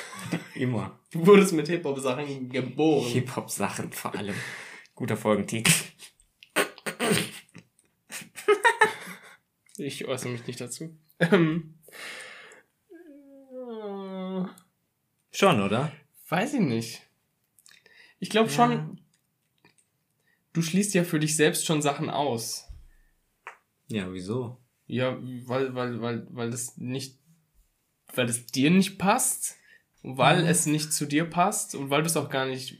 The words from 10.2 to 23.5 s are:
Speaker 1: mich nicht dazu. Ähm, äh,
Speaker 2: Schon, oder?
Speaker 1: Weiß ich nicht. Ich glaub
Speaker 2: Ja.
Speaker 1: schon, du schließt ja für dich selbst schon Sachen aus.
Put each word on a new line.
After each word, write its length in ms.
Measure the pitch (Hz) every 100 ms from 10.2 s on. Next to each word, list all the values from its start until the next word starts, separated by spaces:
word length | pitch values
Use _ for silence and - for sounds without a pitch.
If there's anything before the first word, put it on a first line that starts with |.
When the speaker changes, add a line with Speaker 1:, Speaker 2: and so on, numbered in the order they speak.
| 123
Speaker 1:
mich 140 | 120 120
nicht 140 | 120
dazu. 340 | 123 - 165 - _ -
Ähm, 540 | 170 196 160 165 - - - - - - - - - - _ _ _
äh, 1500 | 330 339 285 277 277 269 254 247 220 208 196 190 190 185 190 185 - _ _ _ _ _ _ _
Speaker 2:
Schon, 300 | - 196 127
oder? 300 | 98 110 151 - _ _ -
Speaker 1:
Weiß 260 | 170 262
ich 60 | 285
nicht. 420 | 160 113 117 - - _ _ _ _ _ - - _ - - -
Ich 100 | 180
glaub 160 | 214 226
Speaker 2:
Ja. 40 |
Speaker 1:
schon, 480 | - 240 233 - - _ _ _ _ _ _ _ _ _ _ _ _ _ _ _
du 80 | 165
schließt 320 | 165 185 208
ja 100 | 185
für 140 | 175 156
dich 160 | 151 156
selbst 280 | 151 156
schon 160 | - 156
Sachen 280 | 143 143 151
aus. 580 | - 143 117 113 - - - - _ _ _ _ _ -